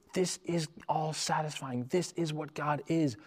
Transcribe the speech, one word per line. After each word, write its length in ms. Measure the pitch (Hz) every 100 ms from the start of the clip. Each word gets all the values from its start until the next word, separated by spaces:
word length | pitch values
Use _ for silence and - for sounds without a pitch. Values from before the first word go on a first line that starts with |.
| _
This 240 | 190 175 -
is 240 | - 170 151 - -
all 240 | 156 156
satisfying. 720 | 156 - 156 156 - 135 123 123
This 220 | 180 170
is 200 | - 160
what 220 | 151 151
God 280 | - 147 147 -
is. 300 | 165 147 107